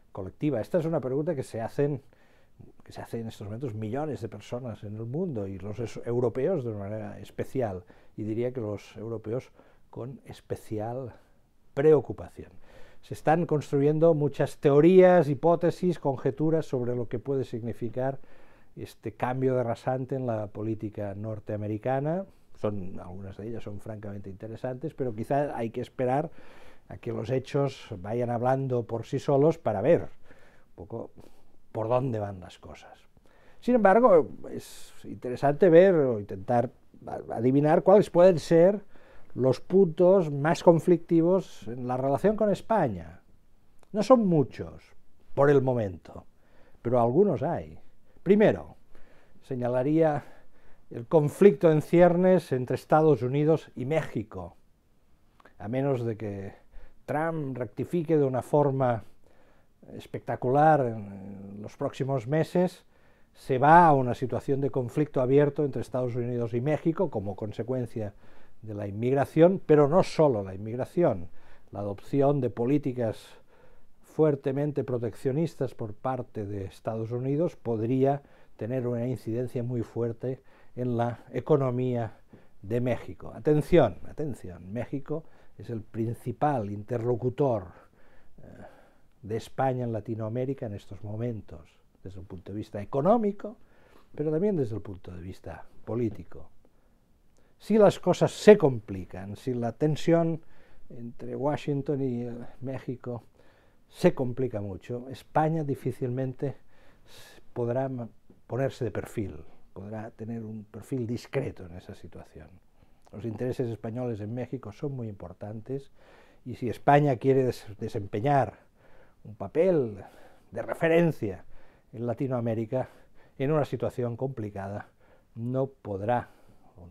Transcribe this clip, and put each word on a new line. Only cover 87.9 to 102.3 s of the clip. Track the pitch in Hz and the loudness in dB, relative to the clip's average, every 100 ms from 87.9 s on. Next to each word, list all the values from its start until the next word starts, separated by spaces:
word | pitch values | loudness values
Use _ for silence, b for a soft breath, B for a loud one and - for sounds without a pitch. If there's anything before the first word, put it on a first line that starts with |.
| b b b b - | b b b b -18
eh, | - - B B B B B _ | -18 -18 B B B B B _
de | 98 110 | -8 -8
España | - - 135 127 | -6 -2 -2 -2
en | 120 | -4
Latinoamérica | 110 107 110 110 120 131 135 113 | -6 -6 -6 -6 -4 -6 -6 -8
en | |
estos | 101 - 92 | -10 -14 -14
momentos, | 104 107 120 104 85 80 - _ _ _ | -10 -6 -6 -8 -12 -18 -20 _ _ _
desde | 95 92 | -16 -16
el | 87 | -16
punto | 90 - | -16 -12
de | 101 | -10
vista | - 104 | -10 -10
económico, | 101 139 165 220 208 202 208 - b b b b b - | -6 0 2 2 0 -4 -10 -14 b b b b b -6
pero | 151 | -2
también | 156 208 180 | 0 0 0
desde | 117 107 | -2 -6
el | |
punto | 101 87 - | -10 -14 -14
de | 87 | -12
vista | 90 - 87 82 - - | -12 -14 -14 -16 -16 -14
político. | - 117 113 - - 78 - - - _ _ _ _ _ _ _ _ _ | -6 -4 -4 -4 -12 -14 -14 -18 -20 _ _ _ _ _ _ _ _ _
Si | - 214 | 2 6
las | 196 - | 6 4
cosas | 180 - 156 | 0 2 2
se | - - 208 | 6 10 10
complican, | 147 117 - 95 90 90 98 101 | 8 0 -6 -10 -10 -12 -12 -8
si | - | -6
la | 123 117 | -4 -4
tensión | - 156 143 - 165 165 160 b b b b - | 0 0 2 2 4 2 -2 b b b b -12
entre | 120 117 - 120 120 | -12 -12 -12 -10 -4
Washington | 139 139 - 139 135 139 | -2 -2 -2 -4 -2 -2
y, | 135 120 | -2 -4
eh, | 120 | -6